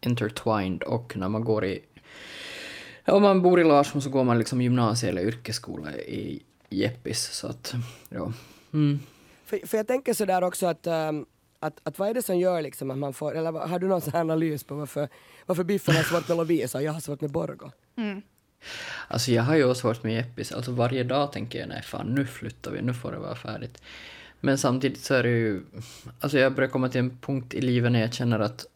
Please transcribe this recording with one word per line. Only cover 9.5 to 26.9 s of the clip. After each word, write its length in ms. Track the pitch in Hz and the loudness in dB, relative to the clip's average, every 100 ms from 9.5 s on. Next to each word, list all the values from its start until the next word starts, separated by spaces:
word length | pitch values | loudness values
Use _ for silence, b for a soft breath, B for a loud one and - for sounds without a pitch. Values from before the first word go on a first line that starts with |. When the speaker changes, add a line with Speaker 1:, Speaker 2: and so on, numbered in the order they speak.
| 208 - | -6 -2
Speaker 2:
för 100 | 220 | -2
jag 100 | 214 | 0
tänker 260 | 254 262 | 0 0
sådär 280 | 226 202 185 | 0 2 2
också 220 | 180 180 180 | 2 0 0
att, 200 | 160 - | 0 -2
ehm, 380 | 165 156 151 - _ _ _ | 0 0 -4 -6 _ _ _
att, 200 | 156 - | -8 -6
att 160 | - 143 | -10 -2
vad 100 | 196 | -2
är 40 | |
det 80 | 233 | 0
som 160 | - 180 | 0 2
gör 220 | 180 175 | 4 2
liksom 300 | 147 - 135 | -2 -6 -6
att 60 | 135 | -4
man 160 | 143 | -4
får, 220 | 131 151 156 | -4 -4 -2
eller 140 | 160 | -4
vad, 180 | 160 156 | -4 -4
har 100 | 180 | -2
du 80 | 190 | 2
någon 140 | 185 | 0
sån 120 | 151 | 2
här 60 | 165 | 0
analys 420 | 160 160 160 147 | 2 2 2 -2
på 120 | - 143 | -6 -8
varför, 340 | 147 - 147 B B B B | -6 -4 -4 B B B B
varför 180 | 180 | -2
Biffen 320 | 180 202 - 151 | 2 0 4 4
har 80 | |
svårt 240 | 160 170 165 | 4 0 2
med 100 | 170 | 0
Lovisa 400 | 165 165 123 131 | 2 2 0 -2
och 60 | |
jag 80 | 151 | -4
har 80 | 156 | -4
svårt 220 | - 143 | -8 -6
med 100 | 151 | -4
Borgå? 400 | 151 160 139 139 - _ - | -4 -4 -8 -16 -18 _ -6
Speaker 3:
Mm. 240 | 214 196 - _ _ _ B B B B B | -6 -6 -12 _ _ _ B B B B B
Speaker 1:
Alltså, 240 | 127 127 | -2 2
jag 120 | 117 | 2
har 120 | 120 156 | 4 4
ju 80 | 127 | 4
också 120 | 127 | 4
svårt 220 | 120 113 | 0 -2
med 100 | 110 | -2
Jeppis. 380 | 113 120 - 107 | -2 -4 -8 -8
Alltså, 200 | - 120 | -6 -6
varje 320 | 123 117 131 | 0 0 0
dag 280 | 123 131 143 | 0 0 0
tänker 280 | - 117 - | -4 -8 -8
jag, 100 | - | -8
"Nej, 120 | - | -10
fan, 260 | - - - 135 | -10 -8 -2 -2
nu 100 | 131 | -2
flyttar 460 | - 113 - 123 | -6 -12 -10 -10
vi, 100 | - | -4
nu 120 | 110 | -4
får 180 | 120 123 | -4 -6
det 60 | 104 | -8
vara 160 | 107 107 | -8 -10
färdigt." 460 | - 107 113 - B B B B B B | -8 -10 -10 -14 B B B B B B
Men 180 | 139 135 | 0 2
samtidigt 460 | 139 127 131 - | 4 2 0 -2
så 100 | - | 0
är 100 | 135 | 2
det 60 | 123 | 4
ju, 320 | 120 113 98 76 - 113 B B - | 2 2 -2 -6 -16 -16 B B -6
alltså, 200 | 143 143 | 0 4
jag 140 | 135 | 4
börjar 160 | 131 131 | 4 0
komma 200 | 131 | 2
till 100 | 127 | 0